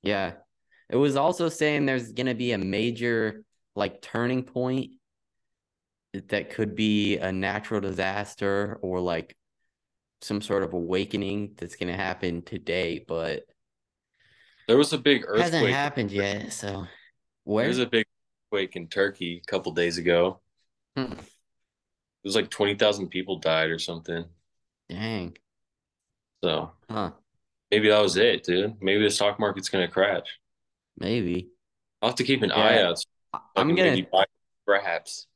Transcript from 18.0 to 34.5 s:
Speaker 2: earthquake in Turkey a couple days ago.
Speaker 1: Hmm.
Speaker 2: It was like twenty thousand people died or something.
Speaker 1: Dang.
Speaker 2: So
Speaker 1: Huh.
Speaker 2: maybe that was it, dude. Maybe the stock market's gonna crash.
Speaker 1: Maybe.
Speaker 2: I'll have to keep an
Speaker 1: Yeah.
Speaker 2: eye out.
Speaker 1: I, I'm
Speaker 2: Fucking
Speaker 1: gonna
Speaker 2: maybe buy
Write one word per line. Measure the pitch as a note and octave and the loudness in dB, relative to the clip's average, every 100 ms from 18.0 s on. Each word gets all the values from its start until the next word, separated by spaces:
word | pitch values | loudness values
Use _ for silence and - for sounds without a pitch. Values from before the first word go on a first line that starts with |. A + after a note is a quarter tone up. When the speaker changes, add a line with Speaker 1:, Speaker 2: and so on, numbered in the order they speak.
| A2 _ _ _ _ | -2 _ _ _ _
Speaker 2:
earthquake | G#2 F#2+ F#2 | -4 -4 -8
in | E2 | -8
Turkey | G2 G2 G2+ F2 E2+ | -2 -2 -2 -8 -8
a | - | -6
couple | F#2+ F2 | -4 -4
days | E2 E2+ E2+ | 0 0 0
ago. | E2+ E2+ F2+ - _ _ _ _ _ - | 2 4 4 0 _ _ _ _ _ -8
Speaker 1:
Hmm. | B2+ | -6
Speaker 2:
It | - - _ _ _ _ _ _ _ _ _ | -8 -18 _ _ _ _ _ _ _ _ _
was | G2 G#2+ | -2 -2
like | G2+ | -2
twenty | - G2+ G2+ | 0 0 4
thousand | G#2+ G#2 F2+ | 2 2 -4
people | F#2 F2+ F2+ | -6 -4 -2
died | - D#2+ D#2+ | 0 2 2
or | D#2+ | -2
something. | - E2+ E2 E2+ E2 _ _ _ _ _ _ | -6 -8 -6 -8 -8 _ _ _ _ _ _
Speaker 1:
Dang. | F2 A2 A2 F2 - _ _ _ _ _ _ _ _ _ _ | -8 -6 -6 -8 -12 _ _ _ _ _ _ _ _ _ _
Speaker 2:
So | F2+ D#2 D#2+ - _ | -2 -2 -4 -12 _
Speaker 1:
Huh. | A2 F#2 - _ _ _ _ _ | -6 -6 -8 _ _ _ _ _
Speaker 2:
maybe | G#2 G#2+ | 2 6
that | G#2 | 6
was | G2+ F2 | 6 4
it, | A#2 F#2 | 4 2
dude. | - F2+ G#2 G#2+ | 2 0 0 -2
Maybe | F#2+ G2+ | 0 4
the | G#2 | 4
stock | - G2+ G#2 | 4 0 2
market's | G#2 F#2+ F#2 | -2 -2 -4
gonna | G2 F2 | -2 0
crash. | - G2+ F2+ - - _ _ _ _ _ - | 2 2 2 -6 -18 _ _ _ _ _ -8
Speaker 1:
Maybe. | G2 A#2 F2+ F2 F2+ _ _ _ _ _ | -4 -2 -2 -4 -6 _ _ _ _ _
Speaker 2:
I'll | A2 | -4
have | - | -2
to | |
keep | B2 C3 | 0 2
an | G#2+ | 2
Speaker 1:
Yeah. | - | 4
Speaker 2:
eye | G#2 A#2 | 4 6
out. | F2+ E2+ - _ _ | 4 0 -8 _ _
Speaker 1:
I, | - | -16
I'm | - - | -4 0
Speaker 2:
Fucking | C#3 F3 | 2 4
Speaker 1:
gonna | F3 | 4
Speaker 2:
maybe | A2 F#2 | 2 2
buy | F#2 G2 _ _ | 2 2 _ _